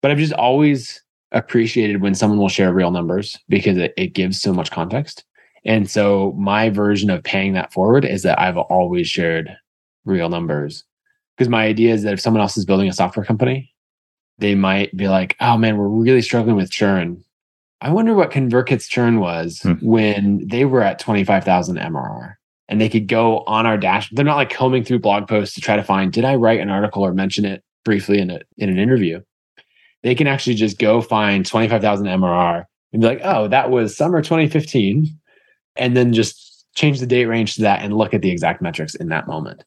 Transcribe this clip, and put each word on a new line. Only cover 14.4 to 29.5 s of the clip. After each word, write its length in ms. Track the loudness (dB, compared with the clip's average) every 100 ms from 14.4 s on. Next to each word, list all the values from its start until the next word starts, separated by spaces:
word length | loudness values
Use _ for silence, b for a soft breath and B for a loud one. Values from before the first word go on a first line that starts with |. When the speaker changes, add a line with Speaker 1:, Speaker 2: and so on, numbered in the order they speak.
| 0
Speaker 1:
might 400 | 2 2 0 -2
be 140 | -4 0
like, 280 | 0 0 -2
"Oh 160 | 0 2
man, 220 | 2 0
we're 100 | 0
really 320 | 0 4 2
struggling 360 | 2 0 2 0
with 140 | 0
churn. 540 | 0 0 0 -2 -8 _ _ _ _ _ _
I 100 | -2
wonder 220 | 0 2
what 180 | 2 2
ConvertKit's 580 | 0 2 2 2 -2 -2
churn 320 | 0 2 2
was 420 | 0 -4 -6 -6
Speaker 2:
Hmm. 100 | -2 -2
Speaker 1:
when 680 | 2 4 4 2 0 0 -2
they 200 | 0 2
were 160 | 4
at 160 | 2 -2
twenty-five 460 | -2 -2 2 0
thousand 340 | 2 0 0 -6
M 180 | -6 -8
R 100 | -8
R." 320 | -12 -16 -20 _ _ _
And 140 | -2
they 80 | 0
could 200 | 0 0
go 320 | 2 2 0 -2
on 200 | -2 0
our 100 | 0
dash. 320 | 0 -2 -4
They're 140 | -2
not, 120 | 0 0
like, 100 | -2
combing 360 | 0 0 0
through 160 | 0 0
blog 280 | 2 0 0
posts 260 | -2 -2
to 60 | -8
try 160 | -2 -2
to 60 |
find, 280 | 2 0 0
"Did 140 | 0
I 100 | 0 2
write 240 | 2 2
an 100 | 0
article 340 | -2 -2 -2
or 80 | -2
mention 320 | 0 -2 -2
it 180 | -4 -4 _ _
briefly 340 | -2 -2 2 0
in 120 | 0
a, 100 | -6 -14 -8
in 140 | -2
an 80 | 0
interview?" 420 | 2 2 0 -4 -12 _ _